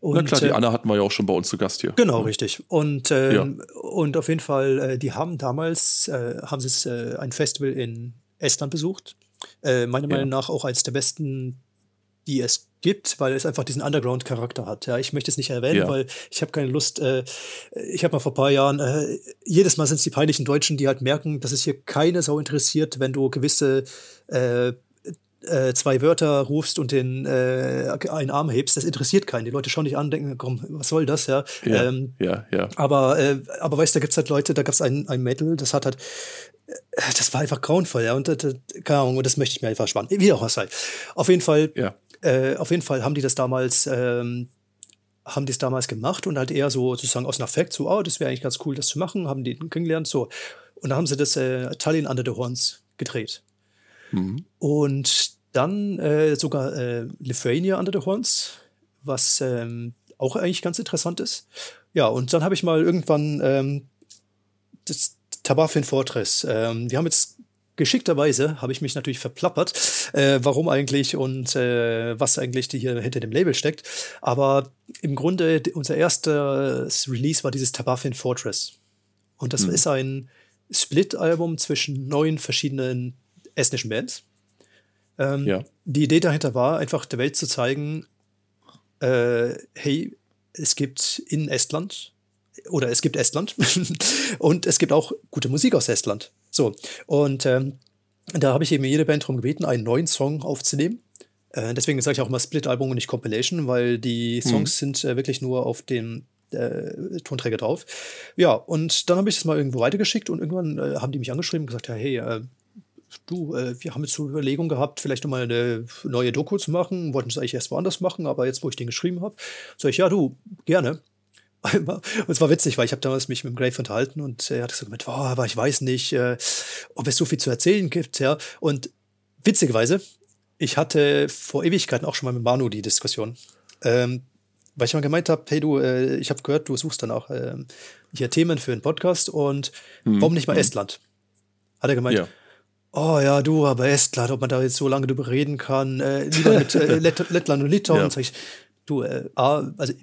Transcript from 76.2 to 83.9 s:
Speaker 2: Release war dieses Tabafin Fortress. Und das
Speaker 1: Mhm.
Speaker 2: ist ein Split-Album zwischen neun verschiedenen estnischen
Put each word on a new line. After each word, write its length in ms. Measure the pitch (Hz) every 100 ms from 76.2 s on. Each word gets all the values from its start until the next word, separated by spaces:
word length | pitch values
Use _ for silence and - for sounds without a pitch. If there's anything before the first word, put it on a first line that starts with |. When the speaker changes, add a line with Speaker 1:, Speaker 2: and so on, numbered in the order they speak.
| 160 147 139 135 139 127 - - 135
Speaker 2:
Release 360 | 120 143 151
war 60 | 139
dieses 220 | 131 127
Tabafin 420 | - 123 127 143
Fortress. 640 | - 127 123 113 - - - _ _ _ _ _ _
Und 160 | 127
das 100 | 135
Speaker 1:
Mhm. 120 | 180
Speaker 2:
ist 120 | 180 160
ein 440 | 135 135 135 127 _ _ _ -
Split-Album 880 | - - 147 196 - 165 165 170 160
zwischen 500 | - 147 - 135 135
neun 300 | 143 160 156
verschiedenen 760 | - 123 147 135 127 127 123 - _ _ -
estnischen 360 | - 127 127 107